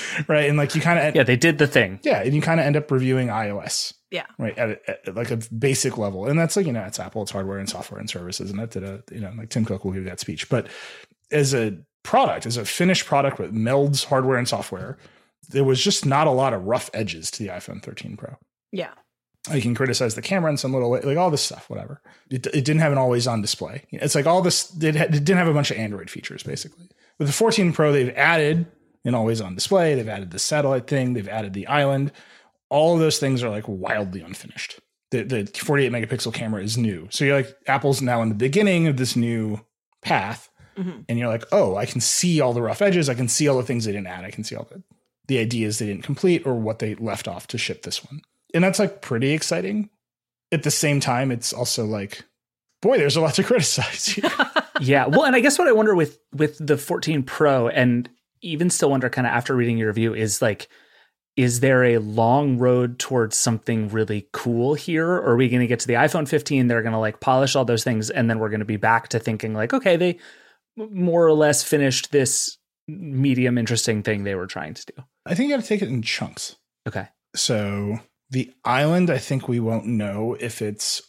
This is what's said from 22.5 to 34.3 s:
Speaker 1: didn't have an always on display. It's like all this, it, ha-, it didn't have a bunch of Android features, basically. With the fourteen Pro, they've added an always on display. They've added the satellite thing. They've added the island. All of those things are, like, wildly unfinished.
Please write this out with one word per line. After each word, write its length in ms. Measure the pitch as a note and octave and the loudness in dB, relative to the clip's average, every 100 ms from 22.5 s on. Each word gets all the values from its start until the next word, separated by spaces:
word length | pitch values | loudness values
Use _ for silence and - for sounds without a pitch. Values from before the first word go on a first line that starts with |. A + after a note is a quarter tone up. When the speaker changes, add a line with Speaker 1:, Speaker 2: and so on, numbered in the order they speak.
| D3 | -2
Speaker 1:
didn't 160 | C3+ D#3 | 0 2
have 140 | D#3+ | 2
an 40 | C3+ | 2
always 300 | B2+ A#2+ B2 | 2 2 0
on 140 | A2+ | -2
display. 420 | G2+ - D#2 - - | -4 -6 -8 -12 -14
It's 240 | - D3 D3+ | -6 -2 0
like 120 | D3+ | 4
all 140 | F3+ | 4
this, 300 | F3+ - - E3+ | 4 0 -4 -2
it, 140 | D#3+ D3+ | 0 2
ha-, 80 | E3 | 2
it 60 | |
didn't 260 | D3 D3 F3+ | 2 4 4
have 100 | E3+ | 4
a 40 | |
bunch 180 | D3 C#3 | 2 0
of 60 | G#2 | -2
Android 320 | G#2+ G2 - | -4 -6 -12
features, 340 | - - - | -14 -14 -12
basically. 440 | - - - _ - _ _ - | -10 -10 -10 _ -20 _ _ -4
With 80 | C#3+ | -2
the 60 | |
fourteen 400 | C#3 A3+ A3 F3 | 2 2 4 2
Pro, 180 | D#3 D3+ | 4 4
they've 240 | C#3+ B2 B2+ | 4 2 2
added 520 | D3+ E3 D3 E3 E3+ _ _ _ | 4 4 2 2 -2 _ _ _
an 120 | A#2+ A#2+ | -2 0
always 260 | A2+ A2+ | 0 -2
on 140 | F#2+ F2+ | -4 -6
display. 400 | - F#3+ E3 C3+ | 2 4 4 2
They've 120 | A2 | -2
added 220 | G2+ F#2 | -8 -10
the 80 | F#2+ | -6
satellite 480 | - D3+ C#3+ C3 A2+ | -2 0 0 0 0
thing. 280 | C#3 B2+ | -2 0
They've 140 | A#2+ G2 | -2 -4
added 260 | A2 G2+ | -6 -6
the 120 | G2 F2+ | -8 -2
island. 460 | D3 C#3 C#3 C#3+ - - - _ _ - | 2 2 0 -2 -8 -20 -20 _ _ -2
All 240 | C#3+ E3 | 2 4
of 60 | E3 | 4
those 180 | D#3+ - | 2 2
things 240 | C#3 C3 | 0 0
are, 80 | A#2+ | -2
like, 140 | G#2 A2 | -6 -8
wildly 540 | F#2 F#2+ A2 G2 F#2 | -8 -4 -4 -4 -8
unfinished. 580 | D#2+ | -14